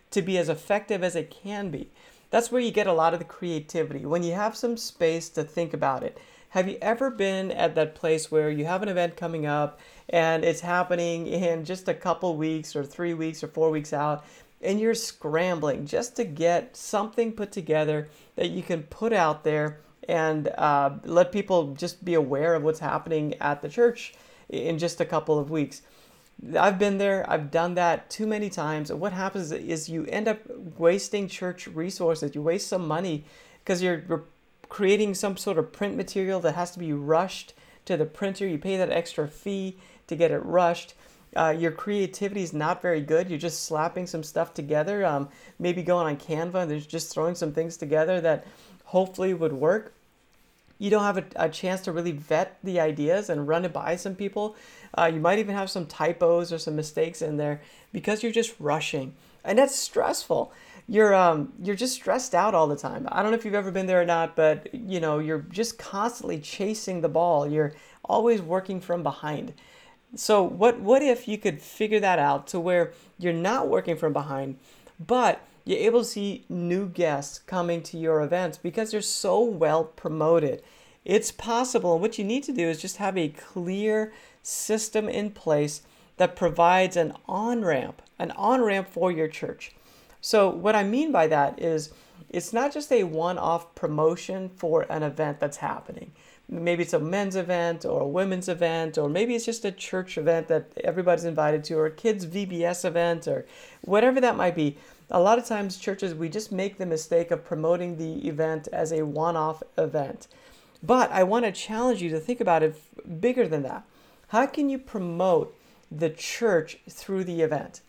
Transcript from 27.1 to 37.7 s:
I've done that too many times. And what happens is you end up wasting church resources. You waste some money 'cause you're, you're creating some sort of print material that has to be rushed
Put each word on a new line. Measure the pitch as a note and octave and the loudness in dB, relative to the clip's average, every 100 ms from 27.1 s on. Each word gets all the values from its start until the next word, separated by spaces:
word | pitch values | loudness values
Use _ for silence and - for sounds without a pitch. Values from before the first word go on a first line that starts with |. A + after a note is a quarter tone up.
| F#3+ - | 0 0
I've | - C#3+ | -2 0
done | E3 F3 | 0 0
that | F3 E3+ - - | 2 2 2 -4
too | - G#3+ | -6 -4
many | G#3 G#3 | -2 -4
times. | F3+ D3+ D#3 D3+ | -4 -4 -4 -4
And | D3+ | -4
what | G3+ | -4
happens | F#3 F#3+ G3 D#3 | -4 -4 -4 -6
is | - - D#3+ E3 | -6 -4 -6 -4
you | E3 - | -6 -4
end | G#3 A3 | -2 -2
up | G#3+ - - E3+ D#3 | -2 -6 -14 -12 2
wasting | E3+ G3 - G#3 F#3+ | 4 4 0 -4 -4
church | - F3+ F3+ - | -6 -6 -8 -10
resources. | D#3+ F3+ F#3 E3+ D#3 D3 | -6 -6 -2 0 0 -2
You | D3 | -2
waste | D3+ F#3+ - | -2 -2 -2
some | F#3 D#3+ | -4 -2
money | D#3 F#3+ D3 - - - _ | -2 -2 -6 -8 -20 -20 _
'cause | - F3+ | -2 0
you're, | F#3 D#3+ - | 0 0 -2
you're | D#3+ - _ _ _ - | -6 -6 _ _ _ -14
creating | - F#3+ G#3 G#3+ | 0 2 4 2
some | F#3+ G3+ F#3+ | 0 -4 -4
sort | G#3 D#3+ | -2 0
of | D#3 | -2
print | - G3+ F#3 | -2 -4 -4
material | F#3+ G3 F#3+ F#3 | -4 -2 -2 0
that | E3 | 0
has | E3 F3 | 0 -4
to | F3 | -6
be | E3 | -6
rushed | C#3+ C#3+ D#3+ F#3 - - - - | -4 2 2 2 -6 -16 -20 -20